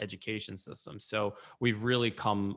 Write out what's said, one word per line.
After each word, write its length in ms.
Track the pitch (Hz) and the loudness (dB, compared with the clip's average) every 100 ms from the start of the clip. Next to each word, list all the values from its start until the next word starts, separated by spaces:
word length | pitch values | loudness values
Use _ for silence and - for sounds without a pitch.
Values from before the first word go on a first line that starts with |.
education 560 | 104 95 - 107 - 92 | -8 -6 -6 -4 -6 -8
system. 420 | - - - 104 | -10 -10 -10 -6
So 360 | - 110 104 - - - | -2 0 0 -2 -14 0
we've 220 | 123 107 | 2 4
really 280 | 117 123 117 | 4 4 4
come 460 | - 110 101 98 | 2 2 2 0